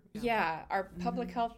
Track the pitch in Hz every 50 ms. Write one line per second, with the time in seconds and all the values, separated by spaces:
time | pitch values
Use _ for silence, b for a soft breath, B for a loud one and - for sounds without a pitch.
0 | - - - 214 220 240 233 214 185 165 160 156 - - - 196 - - - 170
1 | 175 240 - 254 240 - - 247 233 233 233